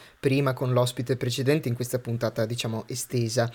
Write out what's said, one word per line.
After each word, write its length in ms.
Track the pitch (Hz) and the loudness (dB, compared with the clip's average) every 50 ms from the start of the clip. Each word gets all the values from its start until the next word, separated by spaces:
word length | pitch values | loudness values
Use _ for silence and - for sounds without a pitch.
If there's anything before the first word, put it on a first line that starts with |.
| - - _ - | -18 -20 _ -2
prima 340 | - 139 135 139 143 131 123 | 0 2 4 4 2 2 0
con 180 | - 135 127 | 0 0 2
l'ospite 460 | 127 123 123 123 - - 123 127 131 | 4 4 4 2 0 -4 -2 -2 -2
precedente 500 | 117 135 123 120 135 131 139 147 156 - | -2 -2 -2 -2 0 2 2 2 2 2
in 60 | 131 120 | -2 -2
questa 240 | - 123 - - | -2 -4 -4 -4
puntata, 480 | 123 - 120 117 117 117 110 - - 113 | -4 -2 -2 -4 -2 -2 -2 0 0 -2
diciamo, 380 | 110 120 120 - 113 113 110 - | -2 -2 -4 -4 -4 -4 -4 -6
estesa, 640 | - 135 123 - - - 123 117 113 113 123 117 120 | -8 -8 -8 -6 -2 0 0 0 2 2 0 0 0